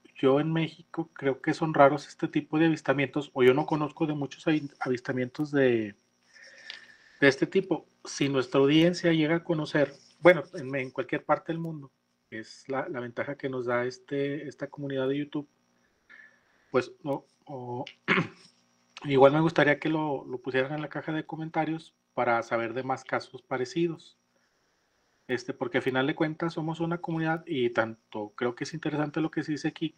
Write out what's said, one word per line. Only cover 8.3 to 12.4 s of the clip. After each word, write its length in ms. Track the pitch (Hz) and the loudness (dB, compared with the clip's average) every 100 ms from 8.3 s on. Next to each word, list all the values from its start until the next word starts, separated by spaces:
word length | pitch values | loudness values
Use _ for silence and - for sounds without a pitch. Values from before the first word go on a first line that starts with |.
| 139 123 143 | 0 2 4
audiencia 520 | 139 156 175 175 175 | 6 6 6 4 2
llega 240 | 160 151 170 | 2 2 0
a 80 | |
conocer, 500 | - 160 151 156 139 - _ _ | -2 -4 -2 0 0 -2 _ _
bueno, 240 | 170 175 139 | 6 6 2
en, 200 | 180 131 | -10 -6
en 160 | 139 127 | -6 -6
cualquier 340 | - 123 147 | -6 -4 -4
parte 280 | - 196 - | 0 0 0
del 80 | 165 | -6
mundo, 300 | 165 156 135 _ _ _ _ | -6 -10 -14 _ _ _ _
es 380 | 110 | -14